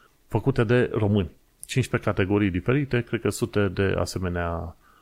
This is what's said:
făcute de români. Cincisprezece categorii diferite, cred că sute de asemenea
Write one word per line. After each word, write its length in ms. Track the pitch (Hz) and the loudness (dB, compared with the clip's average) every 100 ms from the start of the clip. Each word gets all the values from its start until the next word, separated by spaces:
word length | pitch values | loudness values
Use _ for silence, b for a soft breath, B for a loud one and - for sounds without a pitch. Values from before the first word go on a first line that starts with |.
| B B - | B B -4
făcute 360 | 113 139 - | -2 0 0
de 260 | 110 123 117 | 2 2 2
români. 360 | 113 104 104 82 - _ _ - | 0 2 2 0 -6 _ _ -6
Cincisprezece 440 | 131 - 120 - | -2 0 -2 -2
categorii 400 | 98 95 104 104 | 0 2 4 2
diferite, 520 | 90 101 139 139 123 | 0 0 0 0 -2
cred 200 | 117 113 | -2 -2
că 80 | 104 | -2
sute 380 | - 117 104 98 | -2 -2 0 0
de 280 | 90 95 90 | 0 0 0
asemenea 800 | 90 90 92 87 85 85 85 - b b | -2 -4 -4 -4 -4 -4 -8 -12 b b